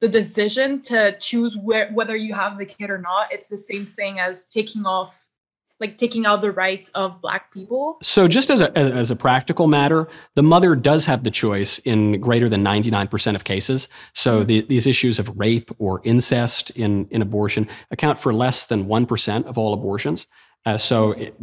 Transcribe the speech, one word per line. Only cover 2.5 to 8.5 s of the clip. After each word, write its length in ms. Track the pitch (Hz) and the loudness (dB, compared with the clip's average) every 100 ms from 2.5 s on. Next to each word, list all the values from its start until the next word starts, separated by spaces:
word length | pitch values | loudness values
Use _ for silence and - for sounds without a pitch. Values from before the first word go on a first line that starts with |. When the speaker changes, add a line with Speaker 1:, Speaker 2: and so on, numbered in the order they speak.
| 202 | -6
Speaker 1:
the 60 | 196 | -14
kid 260 | - 202 | -10 -8
or 80 | 190 | -8
not, 340 | 180 190 214 | -4 -2 -2
it's 140 | 208 - | -6 -12
the 100 | 202 | -14
same 300 | - 202 202 | -10 -10 -10
thing 320 | - 196 190 | -8 -8 -4
as 260 | 185 185 - | -6 -6 -8
taking 400 | 220 214 220 190 | -6 -6 -4 -4
off, 400 | 185 190 - _ _ _ _ _ - | -4 -4 -12 _ _ _ _ _ -10
like, 180 | 220 - | -10 -4
taking 280 | 233 226 214 | -4 0 0
out 160 | 208 | 0
the 100 | 208 | 0
rights 380 | 185 190 190 - 156 | -2 -2 -4 -8 -6
of 240 | 190 180 | -6 -6
Black 320 | - - - | -6 -6 -8
people. 460 | 196 202 254 294 320 | -16 -6 -4 -4 -6
Speaker 2:
So 260 | - 208 175 | 0 4 6
just 220 | 214 | 4
as 120 | 269 | 4